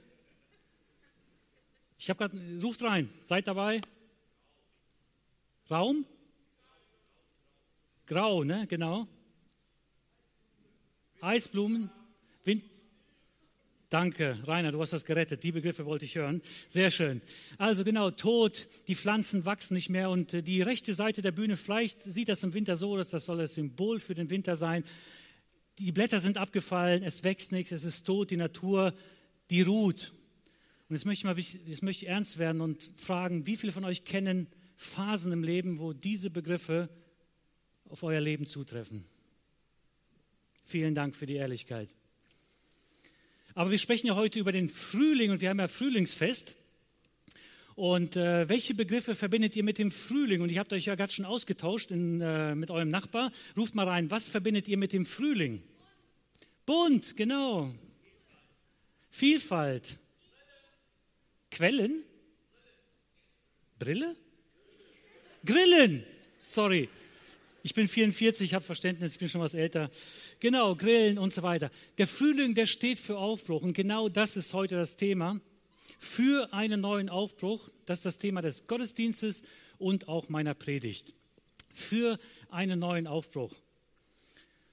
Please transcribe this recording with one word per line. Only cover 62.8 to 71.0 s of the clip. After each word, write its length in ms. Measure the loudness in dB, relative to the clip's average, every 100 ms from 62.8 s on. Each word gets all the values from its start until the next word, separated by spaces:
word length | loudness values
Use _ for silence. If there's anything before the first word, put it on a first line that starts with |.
| _ _ _ _ _ _ _ _ _ _
Brille? 380 | -4 -2 -2 -6 _ _ _ _ _ -20 -20 -20 -20 -20 -20 -8 2
Grillen! 580 | 6 10 10 10 6 -4 -20 -20 _
Sorry. 460 | -4 0 4 4 2 -6 -20 -20 -20 -20 -20 -10
Ich 120 | -4
bin 140 | 2 2
vierundvierzig, 600 | 4 4 6 2 4 0
ich 40 |
hab 100 | -2
Verständnis, 500 | -4 -4 -2 -2 -4
ich 40 | -4
bin 100 | -4
schon 140 | -2
was 140 | -2 0
älter. 340 | 0 0 -4 -8 -16 -16 -18 -2
Genau, 360 | 2 4 4 2
Grillen 420 | 4 6